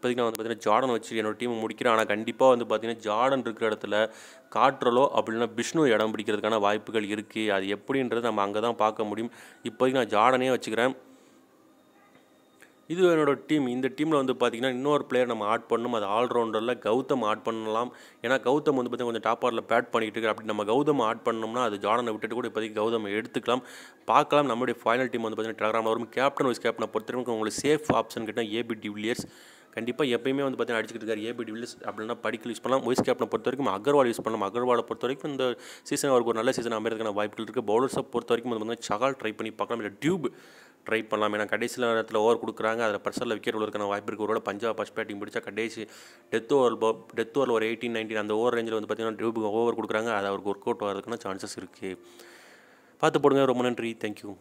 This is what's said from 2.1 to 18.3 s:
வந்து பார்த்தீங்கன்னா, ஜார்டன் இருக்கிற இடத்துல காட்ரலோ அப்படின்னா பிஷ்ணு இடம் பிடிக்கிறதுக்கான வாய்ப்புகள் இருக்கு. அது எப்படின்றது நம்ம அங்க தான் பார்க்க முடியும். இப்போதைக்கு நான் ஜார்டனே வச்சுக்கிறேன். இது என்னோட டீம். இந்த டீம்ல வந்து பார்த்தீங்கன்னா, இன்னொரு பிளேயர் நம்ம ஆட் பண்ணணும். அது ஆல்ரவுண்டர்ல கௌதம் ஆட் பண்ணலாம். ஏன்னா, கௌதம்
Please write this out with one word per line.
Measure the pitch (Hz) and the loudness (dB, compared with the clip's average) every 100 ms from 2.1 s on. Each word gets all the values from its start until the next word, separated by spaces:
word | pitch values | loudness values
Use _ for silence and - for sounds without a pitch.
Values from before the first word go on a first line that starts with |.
| 104 113 - 131 | 0 -2 4 6
வந்து | 120 | 6
பார்த்தீங்கன்னா, | 113 107 113 | 2 0 0
ஜார்டன் | 113 107 104 127 135 | -4 -2 2 2 2
இருக்கிற | 117 110 113 | -2 -2 -2
இடத்துல | 104 104 104 110 - - - - | -2 -2 0 0 -2 -20 -20 -6
காட்ரலோ | 107 127 135 127 120 139 113 | 4 4 4 2 4 4 2
அப்படின்னா | 107 113 117 | 0 0 -2
பிஷ்ணு | 110 117 165 147 | -2 -2 2 4
இடம் | 107 110 107 | 6 2 0
பிடிக்கிறதுக்கான | 107 104 107 110 | -2 0 2 2
வாய்ப்புகள் | 101 107 107 110 104 | 2 0 0 -2 -2
இருக்கு. | 107 104 113 107 | -4 -4 -4 0
அது | 98 98 | 0 0
எப்படின்றது | 101 - 135 127 113 | -6 -2 -2 0 0
நம்ம | 117 107 | 0 0
அங்க | 98 104 | 0 0
தான் | 113 113 | -2 2
பார்க்க | 107 107 | 0 2
முடியும். | 107 104 117 - - - | -4 -2 -6 -8 -20 -12
இப்போதைக்கு | - - 131 131 117 | -12 0 2 2 2
நான் | |
ஜார்டனே | 104 117 127 127 120 | 4 6 4 2 0
வச்சுக்கிறேன். | - 107 120 131 - - - _ _ _ _ _ _ _ _ _ _ _ _ _ - _ _ | 0 0 0 -2 -14 -20 -20 _ _ _ _ _ _ _ _ _ _ _ _ _ -20 _ _
இது | 170 180 | 4 6
என்னோட | 165 147 131 - | 6 4 2 0
டீம். | 151 131 | 0 2
இந்த | 123 131 123 | 0 -2 0
டீம்ல | 156 | 2
வந்து | 151 131 | 2 2
பார்த்தீங்கன்னா, | 120 123 117 131 | 2 2 2 -2
இன்னொரு | 123 139 143 | 0 2 2
பிளேயர் | - 123 123 | 2 0 2
நம்ம | 113 | 0
ஆட் | 104 113 113 | 2 0 2
பண்ணணும். | 117 123 117 | -2 0 -2
அது | 101 | 0
ஆல்ரவுண்டர்ல | 104 123 120 113 107 113 123 | 0 2 2 0 0 -2 -2
கௌதம் | 104 120 131 135 | 2 0 2 0
ஆட் | 107 107 | 0 -2
பண்ணலாம். | 113 113 110 110 123 - - - | -2 -4 -2 -2 -4 -8 -20 -8
ஏன்னா, | |
கௌதம் | 117 | 0